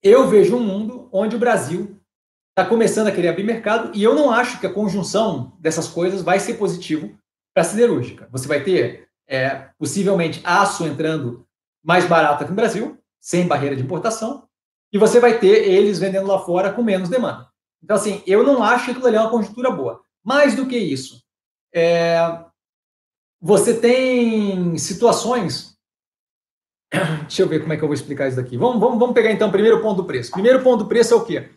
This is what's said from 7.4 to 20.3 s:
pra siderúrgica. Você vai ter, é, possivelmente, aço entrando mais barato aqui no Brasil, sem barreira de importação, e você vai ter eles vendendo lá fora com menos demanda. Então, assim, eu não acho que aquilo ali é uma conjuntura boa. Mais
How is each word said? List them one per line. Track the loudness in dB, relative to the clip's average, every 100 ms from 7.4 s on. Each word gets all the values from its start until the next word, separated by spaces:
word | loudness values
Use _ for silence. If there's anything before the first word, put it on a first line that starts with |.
| _
pra | -2
siderúrgica. | -2 0 0 0 -6 -12 -14
Você | -12 -4
vai | -4
ter, | 0 0 -2 -6 _ _ _
é, | -6 -4 -6 -14 _
possivelmente, | -6 -2 0 0 -2 -6
aço | -2 0 0 -2 -8
entrando | -4 -4 -4 -8 -12 _ _ _ _
mais | 0 2 4
barato | 2 2 0
aqui | -4
no | -2
Brasil, | -2 -2 -8 -12 _ _
sem | -4 -2 0
barreira | -2 -2 -4
de |
importação, | -6 -4 -4 -6 -8 -10 _ _ _ _ _
e | 2
você | 4 6
vai | 6 4
ter | 6 6 6
eles | 4 4 0
vendendo | -2 -2 -2
lá | -2
fora | 0 -2 -2
com | -2
menos | -2 -2 -2
demanda. | -2 -4 -8 -18 _ _ _
Então, | -2 -2
assim, | -2 -6 0
eu | 2
não | 4 2
acho | 2 0 -2
que |
aquilo | -2 0
ali | 2
é |
uma | 0
conjuntura | -2 -4 -4 -4
boa. | -4 -8 -10 _ _
Mais | -2